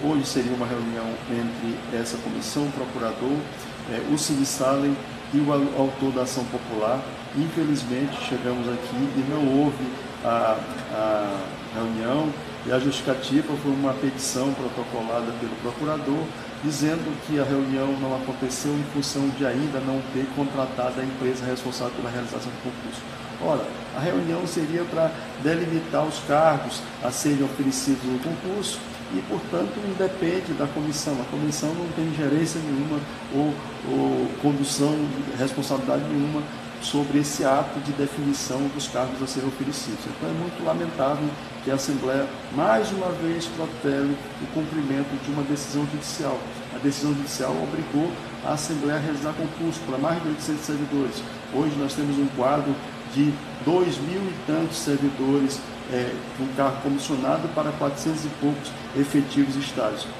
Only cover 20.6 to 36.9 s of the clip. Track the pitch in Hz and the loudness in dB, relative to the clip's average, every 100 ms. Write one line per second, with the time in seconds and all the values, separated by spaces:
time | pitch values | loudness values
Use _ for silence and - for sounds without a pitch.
20.6 | 127 - 123 127 131 131 127 127 127 127 | -2 0 0 0 -4 0 0 0 -2 -2
21.6 | 131 123 123 120 120 120 117 120 123 117 | -4 -4 -4 -4 -4 -4 -4 -4 -6 -6
22.6 | 123 - 113 - - - - - 170 196 | -8 -6 -8 -10 -10 -10 -10 -4 0 2
23.6 | - - - - 156 185 165 165 185 185 | 0 -6 -8 -2 0 2 0 0 0 -2
24.6 | 151 170 170 160 160 - - - 139 170 | 0 0 0 2 2 0 -10 0 2 2
25.6 | 170 165 - 143 156 143 - 147 160 143 | 2 0 2 0 2 -2 2 6 8 6
26.6 | 120 - - - 120 123 151 143 135 - | 0 -6 -8 -4 -4 0 2 4 2 2
27.6 | 135 127 139 127 127 127 160 165 185 202 | 2 2 2 2 2 0 0 -4 -2 -2
28.6 | 185 - - - - 185 - 202 - 170 | -2 -6 -8 -10 -4 -4 -2 -4 0 0
29.6 | 180 208 202 185 190 - 165 185 180 143 | 0 -2 -4 0 0 2 2 0 0 0
30.6 | 143 156 151 147 156 135 127 147 151 147 | 0 0 -2 -2 -2 -2 -2 0 0 0
31.6 | 147 170 170 165 160 151 143 151 165 170 | -2 -2 -2 0 0 2 4 4 2 0
32.6 | 151 135 147 147 143 - - 135 147 143 | 0 0 0 -2 -4 -10 -2 2 2 0
33.6 | - - - 135 135 131 123 - 147 143 | -6 -8 -2 2 4 2 0 2 2 4
34.6 | 139 - 143 151 147 131 - 117 135 143 | 0 4 4 4 0 -2 -4 0 0 0
35.6 | 139 135 127 139 147 151 143 151 147 - | 0 0 2 0 2 2 2 0 -4 -8
36.6 | - - - | -10 -8 -2